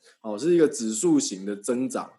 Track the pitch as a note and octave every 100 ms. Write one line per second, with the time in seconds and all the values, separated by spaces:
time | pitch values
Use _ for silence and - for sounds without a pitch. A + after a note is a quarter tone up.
0 | _ _ A2 G#2 E3 E3+ D3+ - A2 A2
1 | F3 C#3+ - F#2+ G2 G2+ - B2 C3 A2+
2 | F2